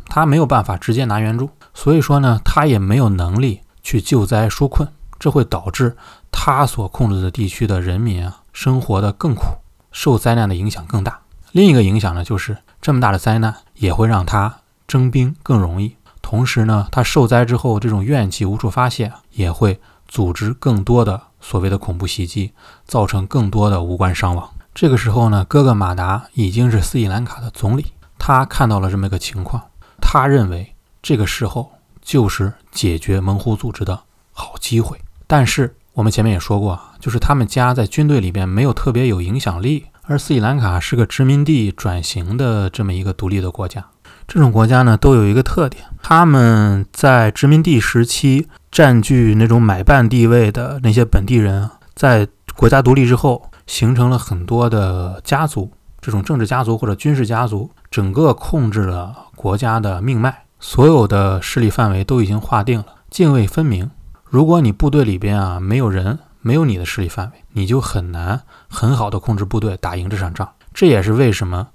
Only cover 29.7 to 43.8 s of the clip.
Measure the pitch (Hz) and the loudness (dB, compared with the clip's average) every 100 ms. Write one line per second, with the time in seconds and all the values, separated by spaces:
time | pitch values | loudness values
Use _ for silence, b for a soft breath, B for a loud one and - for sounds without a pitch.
29.7 | - b b - 147 135 139 95 87 98 | -20 b b 2 2 4 2 2 -4 -10
30.7 | - _ _ - 131 98 - 107 - 120 | -16 _ _ -2 0 0 -2 -6 -6 -10
31.7 | _ _ _ - 143 104 - 98 - _ | _ _ _ -2 0 0 0 -4 -6 _
32.7 | - 101 82 - 95 92 98 117 107 139 | -4 -2 -2 -2 -2 0 -2 -2 -4 -4
33.7 | - 95 95 _ _ _ - - - - | -6 -6 -8 _ _ _ -18 -16 -12 -4
34.7 | 113 110 - - - - 147 123 - 120 | -2 -2 -6 -16 -16 0 2 2 0 -4
35.7 | - _ - 107 110 110 92 - 101 104 | -6 _ -4 -2 0 0 0 -2 -2 -2
36.7 | 87 - - 127 113 - 143 104 135 123 | -6 -10 -14 -8 -2 0 0 -2 0 0
37.7 | 123 104 - 151 139 92 95 92 95 135 | 0 -2 0 0 2 0 -4 -4 0 0
38.7 | - 139 117 127 95 87 113 - 87 113 | -2 -2 0 0 -2 -4 -4 -4 -4 -4
39.7 | 151 - _ - 143 - 135 107 143 107 | -4 -6 _ -6 -4 -2 0 0 0 0
40.7 | 90 - 120 110 - 131 143 147 147 104 | -2 -2 -2 0 0 2 2 2 0 0
41.7 | - 98 90 82 98 87 117 131 107 95 | -4 -6 -6 -6 -8 -6 -4 -2 -2 -2
42.7 | - 101 92 95 90 92 98 92 - 92 | -4 -4 -4 -6 -6 -4 -4 -4 -6 -10
43.7 | - | -10